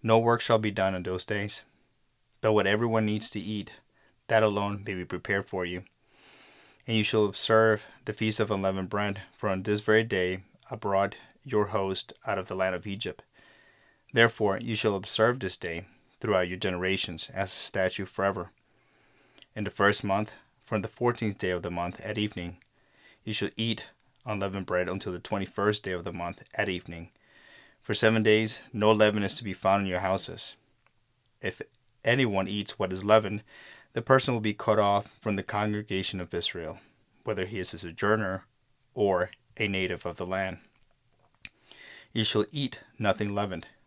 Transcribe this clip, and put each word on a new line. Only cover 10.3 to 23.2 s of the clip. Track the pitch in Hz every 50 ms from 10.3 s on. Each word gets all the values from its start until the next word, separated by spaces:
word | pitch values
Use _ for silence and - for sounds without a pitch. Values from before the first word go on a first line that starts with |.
| 92 95 95 _ _ _ _ -
I | 127
brought | 110 - 104 98 98 98 98 - - - - _ _ _
your | 135 123 107 101
host | 95 101 104 98 95 95 - - - - _ - -
out | 104 95
of | 92
the | - 95
land | 95 95 95 92
of | 90 80
Egypt. | 101 101 98 - 95 90 - - _ _ _ - - - _ _ _ _ _ _ _ _ _ _ _ -
Therefore | 117 117 117 - - 110 101 98 104
you | 117 117 113
shall | 107 - 110 101
observe | 98 92 - - - 110 117 123 131
this | 95 92 -
day | - - 87 82 85 92 - _ _ _ _ _ _
throughout | - 107 101 92 90
your | 87 90 90
generations | - 95 90 87 90 92 95 90 - - 87 80 - - -
as | 92 98 95 -
a |
statute | - - - - 98 95 92 - - 98 -
forever. | - - 98 98 98 87 87 92 _ _ _ _ _ _ _ _ _ _ _ _ _ _ _ _ _ - - _ _
In | 110 104
the | 98
first | - - 101 101 104 - -
month, | 101 98 101 107 - - - _ _ _ _ _
from | - 117 107 95
the | 110
fourteenth | _ - 123 120 120 - 117 107 95 -
day | - 92
of | 90 87 82
the | 90 87
month | 87 87 87 - - -
at | 107 104 107
evening, | 107 101 - 92 87 87 92 _ _ _ _ _ _ _ _ _ _ - _ _